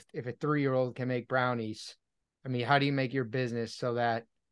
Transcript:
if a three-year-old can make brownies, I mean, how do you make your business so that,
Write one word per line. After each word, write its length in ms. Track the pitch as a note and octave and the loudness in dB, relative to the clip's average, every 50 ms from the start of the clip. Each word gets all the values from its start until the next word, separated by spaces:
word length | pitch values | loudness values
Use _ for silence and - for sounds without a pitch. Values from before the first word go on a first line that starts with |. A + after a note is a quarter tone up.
| - _ - | -12 _ -10
if 120 | D#3 A#2 | -8 -8
a 40 | B2 | -8
three-year-old 640 | A#2+ - - D3 D3+ D3 C#3 C3+ C3 C3 B2+ B2 G#2 | -6 -4 0 0 2 2 2 2 2 2 0 0 -2
can 120 | - B2 | -4 -2
make 200 | B2+ B2+ B2 A#2+ | -2 -2 -2 -2
brownies, 680 | - B2+ C3 B2 B2+ B2 A#2 A2 A2 G#2+ - - - - _ _ _ _ _ _ _ _ _ - | -2 0 2 2 2 0 -2 -4 -6 -8 -10 -12 -16 -18 _ _ _ _ _ _ _ _ _ -6
I 20 | |
mean, 180 | C3+ B2+ A#2+ A#2+ | -4 -2 0 4
how 140 | A#2 C#3+ C#3+ | 4 6 6
do 60 | C#3 | 6
you 80 | C#3+ C#3 | 4 2
make 200 | C#3 C3 A#2 B2+ | 2 0 0 0
your 120 | C3+ B2 | -2 -2
business 500 | A2 A2+ C3 B2+ A#2 A#2 A#2 A2+ A2 - | -2 -2 -2 -2 0 -2 -4 -4 -6 -6
so 200 | - C3+ B2 A#2 | -4 -4 -2 0
that, 280 | A#2+ A#2+ A#2 A2+ A#2 A#2 _ _ _ _ _ | 0 0 0 0 -2 -4 _ _ _ _ _